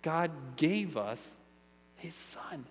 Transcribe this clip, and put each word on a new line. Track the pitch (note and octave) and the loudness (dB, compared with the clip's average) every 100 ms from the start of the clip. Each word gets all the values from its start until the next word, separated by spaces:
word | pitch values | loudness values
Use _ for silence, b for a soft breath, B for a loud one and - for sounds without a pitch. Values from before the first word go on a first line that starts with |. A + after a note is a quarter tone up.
God | D#3+ E3 E3+ D#3 C3+ B2+ | 2 4 2 0 -10 4
gave | D#3 G#3 G3 B2 | 4 6 0 0
us | G#2 A#2 - - - - - - - - | -2 -4 -8 -16 -20 -20 -20 -20 -20 -14
his | E3+ - | -12 -8
Son. | - - - D#3+ B2 | -8 -8 -8 -8 -10